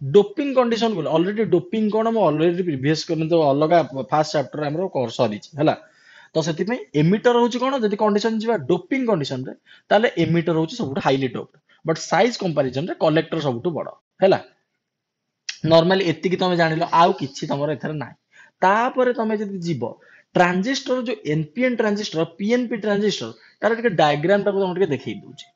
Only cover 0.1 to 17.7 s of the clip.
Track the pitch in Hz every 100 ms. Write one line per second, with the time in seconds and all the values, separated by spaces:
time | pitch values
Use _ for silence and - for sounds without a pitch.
0.1 | 196 202 - 285 254 240 226 226 196 139
1.1 | 160 180 208 208 170 - 220 214 214 220
2.1 | 226 175 151 170 175 175 139 139 156 -
3.1 | 160 160 170 147 139 156 170 139 135 127
4.1 | 151 156 156 131 147 147 156 190 139 117
5.1 | 120 117 104 - 143 151 110 - _ _
6.1 | - - 160 151 160 185 254 427 147 165
7.1 | 214 247 240 240 240 254 277 214 202 214
8.1 | 202 226 226 226 214 127 180 - 269 240
9.1 | 190 135 131 143 247 _ - - 208 226
10.1 | - 165 170 165 160 160 240 156 160 151
11.1 | 139 131 110 - _ _ _ 156 160 -
12.1 | 165 233 233 190 151 131 127 185 339 165
13.1 | 156 160 165 143 117 180 139 80 - _
14.1 | - - 131 - _ _ _ _ _ _
15.1 | _ _ _ - - 156 165 165 190 180
16.1 | 156 190 185 185 170 160 160 - 165 175
17.1 | 190 131 - 160 143 147